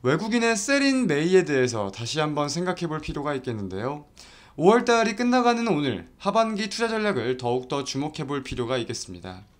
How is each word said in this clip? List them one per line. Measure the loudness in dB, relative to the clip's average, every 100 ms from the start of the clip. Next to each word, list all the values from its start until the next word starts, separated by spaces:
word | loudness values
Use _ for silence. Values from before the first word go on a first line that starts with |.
외국인의 | 2 0 0 0 2 0
셀인 | 0 2 2 2 2
메이에 | 2 6 4 4
대해서 | 2 2 0 -4
다시 | -6 -6 -2
한번 | -2 -2 -2
생각해 | -2 -4 -4 -4
볼 | -6
필요가 | -6 -6 -4 -4
있겠는데요. | -4 -6 -6 -4 -6 -6 -12 -20 -20 -20 -18 4
오월 | 6 6
달이 | 4 4 2 0
끝나가는 | 2 4 4 2 0
오늘 | 0 0 -4 -8 -6
하반기 | 0 2 0 -2 -6
투자 | -4 -2
전략을 | 0 0 0 -2 -2
더욱더 | 0 -2 -2 -4 -4
주목해 | -4 -4 -6 -6
볼 | -6
필요가 | -6 -6 -2 -2
있겠습니다. | -4 -8 -10 -12 -14 -16 -20